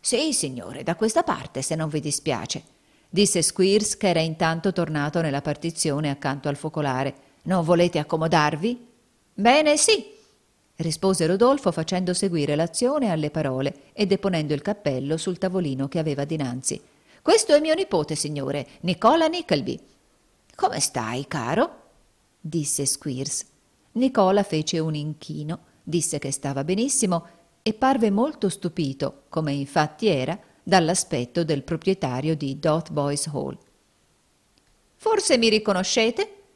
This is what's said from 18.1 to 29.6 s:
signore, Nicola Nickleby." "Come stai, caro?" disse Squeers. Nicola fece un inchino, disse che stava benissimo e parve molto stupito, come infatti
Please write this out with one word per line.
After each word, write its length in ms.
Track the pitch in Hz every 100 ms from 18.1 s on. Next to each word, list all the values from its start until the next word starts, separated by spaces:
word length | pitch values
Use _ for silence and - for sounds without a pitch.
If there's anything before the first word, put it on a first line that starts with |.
| 151
signore, 500 | 147 147 135 139 - -
Nicola 480 | 175 175 220 320 320
Nickleby." 500 | 349 - 151 110 131 _ _ _ _ _ _ _ -
"Come 240 | - -
stai, 460 | - 135 110 123 143
caro?" 480 | 151 117 175 339 - _ _ _ _ _ _
disse 440 | 160 160 147 - 139
Squeers. 600 | - 151 127 139 - - _ _ _ _
Nicola 500 | 226 262 247 185 202
fece 380 | 190 156 156 165
un 160 | 160 151
inchino, 640 | 147 151 - 151 151 170 _ _
disse 360 | - 170 - 143
che 140 | 135
stava 320 | - 139 135
benissimo 640 | 147 190 269 - 196 170 - - _ _
e 120 | -
parve 360 | - 262 269 220
molto 380 | 202 277 302 196
stupito, 720 | - 175 - 143 135 139 - _
come 240 | 160 151
infatti 560 | 139